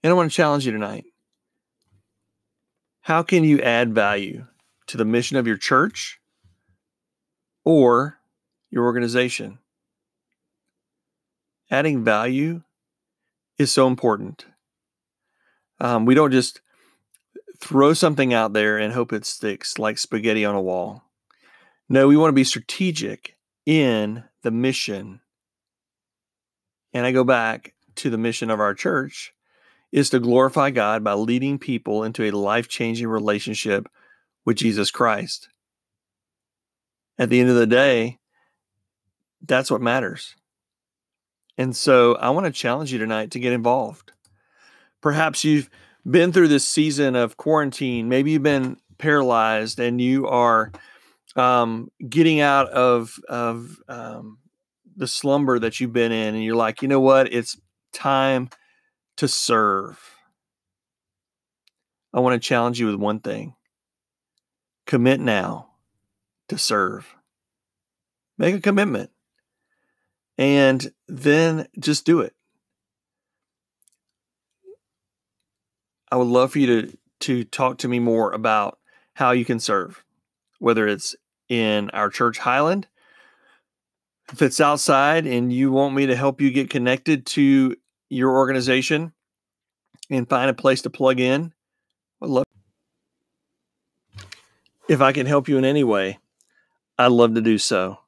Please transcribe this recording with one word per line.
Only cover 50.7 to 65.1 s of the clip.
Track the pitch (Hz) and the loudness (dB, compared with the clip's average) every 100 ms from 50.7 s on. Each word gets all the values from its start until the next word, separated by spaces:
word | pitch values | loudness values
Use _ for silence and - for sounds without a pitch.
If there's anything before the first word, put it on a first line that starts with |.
| - - _ _ _ _ - | -10 -20 _ _ _ _ 0
um, | 127 123 117 113 117 _ 123 | 2 2 0 -4 -12 _ -4
getting | 147 160 156 | 2 2 4
out | 143 139 131 | 2 2 0
of, | 135 127 120 113 - - | 0 2 0 -2 -16 -12
of, | 120 117 117 120 - - | -6 -6 -6 -12 -20 -18
um, | 120 117 117 110 110 _ _ _ _ _ - | -16 -16 -16 -20 -20 _ _ _ _ _ -10
the | 127 | -8
slumber | - 143 139 139 123 | -4 0 0 2 0
that | 113 - | -2 -6
you've | 123 | -4
been | 120 117 | 0 0
in. | 113 110 | -2 -4
And | 110 | -4
you're | 110 | -2
like, | 113 113 117 | 0 -2 -2
"You | 135 | 0
know | 139 | 2
what? | 131 135 131 | 4 4 2
It's | 120 117 - _ _ _ | -2 -6 -14 _ _ _
time | - 139 135 135 131 123 - _ _ _ _ _ - | -8 -2 0 0 -2 -4 -14 _ _ _ _ _ -6
to | 143 | -4
serve." | - - 113 107 98 101 - - _ _ _ _ _ _ _ _ _ _ _ _ _ _ _ _ _ _ _ _ | -4 0 2 2 -2 -8 -18 -20 _ _ _ _ _ _ _ _ _ _ _ _ _ _ _ _ _ _ _ _
I | 120 | -2
wanna | 127 123 | 0 0
challenge | - 123 120 120 | 0 0 0 -2
you | 113 | -2
with | 101 | -2
one | 104 107 | -4 -4
thing. | - 107 139 - _ _ _ _ _ _ _ _ _ _ _ _ - | -8 -10 -12 -18 _ _ _ _ _ _ _ _ _ _ _ _ -4
Commit | 131 123 | 2 2